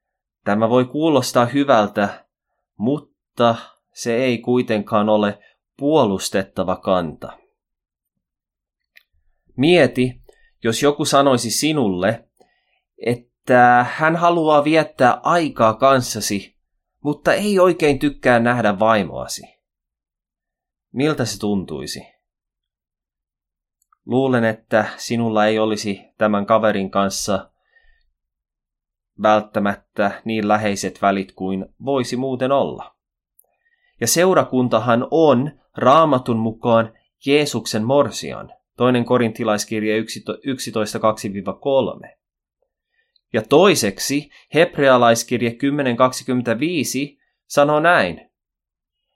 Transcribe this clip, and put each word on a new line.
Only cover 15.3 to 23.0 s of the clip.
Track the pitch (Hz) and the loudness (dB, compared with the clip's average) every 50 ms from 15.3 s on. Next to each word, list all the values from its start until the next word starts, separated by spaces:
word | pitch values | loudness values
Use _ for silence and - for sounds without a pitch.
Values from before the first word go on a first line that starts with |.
| 170 175 160 135 131 - 113 110 107 | 0 0 0 -2 -2 0 2 2 2
kanssasi, | - 131 135 135 127 123 - - 107 - - 104 98 - - _ _ _ _ _ _ _ _ _ _ - | 2 2 4 4 2 0 -4 -8 -6 -6 -4 -6 -6 -8 -12 _ _ _ _ _ _ _ _ _ _ -8
mutta | 147 147 - - 170 113 | -6 -6 -2 0 0 0
ei | 190 202 208 196 185 | 0 0 0 2 4
oikein | 180 185 170 - 165 147 139 127 | 4 4 2 2 0 0 0 0
tykkää | 151 143 143 - - 127 123 117 | -2 -4 -4 0 0 2 2 2
nähdä | 117 120 123 123 107 104 98 92 | 2 0 0 0 0 0 0 2
vaimoasi. | 110 110 113 104 90 71 65 65 65 - - - - - _ _ _ _ _ _ _ _ _ _ _ _ _ _ _ _ _ _ _ _ _ _ _ _ _ _ _ _ - | 2 2 2 2 0 -4 -8 -12 -12 -12 -12 -14 -16 -20 _ _ _ _ _ _ _ _ _ _ _ _ _ _ _ _ _ _ _ _ _ _ _ _ _ _ _ _ -6
Miltä | 123 139 156 147 - 120 | -2 -2 -2 -2 -2 -4
se | - - - | -6 -6 -6
tuntuisi? | 107 104 101 95 85 - 78 67 73 76 - - - _ _ _ _ _ _ _ _ _ _ _ _ _ _ _ _ _ _ _ | -4 -4 -2 -4 -4 -8 -10 -12 -12 -12 -14 -14 -16 _ _ _ _ _ _ _ _ _ _ _ _ _ _ _ _ _ _ _